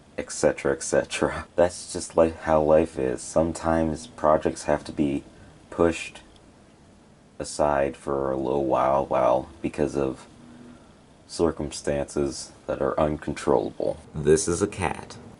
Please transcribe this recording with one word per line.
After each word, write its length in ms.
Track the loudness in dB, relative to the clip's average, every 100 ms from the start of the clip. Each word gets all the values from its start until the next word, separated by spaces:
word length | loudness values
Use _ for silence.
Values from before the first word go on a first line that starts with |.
| -14 -10
et 140 | -10
cetera, 420 | 2 2 2 0
et 100 | -2
cetera. 600 | 0 0 0 0 -2 -2 -6
<laughs> 40 | 2
That's 380 | 2 0 -10
just, 240 | -10 -4 2
like, 240 | 2 2
how 200 | 2 4
life 380 | 6 4 4 -2
is. 220 | -4 -4
Sometimes 840 | -4 0 0 0 0 2 0 -2 -10
projects 560 | -2 4 4 2 -4
have 200 | -2 -2
to 80 | -2
be 320 | -2 0 -2 -6 -20 -20 -20 -8
pushed 520 | 2 2 2 -8 -16 -20 -20 -20 -20 -20 -20 -20 -20 -20 -20 -20 -14
aside 560 | -8 0 2 2 0 -2
for 340 | -4 -2 -2
a 60 | -2
little 280 | -2 0 0
while, 400 | 2 2 2 2
while, 440 | 2 2 2 -2 -8
because 340 | -6 -2 -2 0
of 320 | -2 -4 -12 -20 -20 -20 -20 -20 -20 -20 -20 -20 -12
circumstances 1200 | 0 0 0 -6 -8 -4 -2 -2 -2 -2 -4 -12 -14 -8
that 140 | -4
are 180 | -2 0
uncontrollable. 1000 | 0 0 -6 -4 2 2 2 -4 -4 -4 -10
This 340 | -4 4 4 4
is 140 | 0
a 60 | -2
cat. 500 | -2 -4 -6 -12 -16 -20 -12